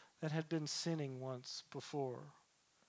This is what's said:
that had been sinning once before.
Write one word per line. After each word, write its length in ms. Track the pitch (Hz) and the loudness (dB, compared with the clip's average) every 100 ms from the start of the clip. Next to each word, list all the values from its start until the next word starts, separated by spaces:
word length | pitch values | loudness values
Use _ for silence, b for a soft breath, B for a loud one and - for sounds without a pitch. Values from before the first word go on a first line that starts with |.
| b b | b b
that 100 | 156 | 2
had 160 | 160 156 | 4 4
been 200 | 165 151 | 4 4
sinning 520 | - 170 160 139 127 | 2 4 4 2 0
once 440 | 131 127 127 - - | -2 -2 -4 -6 -6
before. 600 | 143 - 147 135 123 147 - - - - - | -6 -2 2 2 0 -6 -14 -18 -18 -18 -18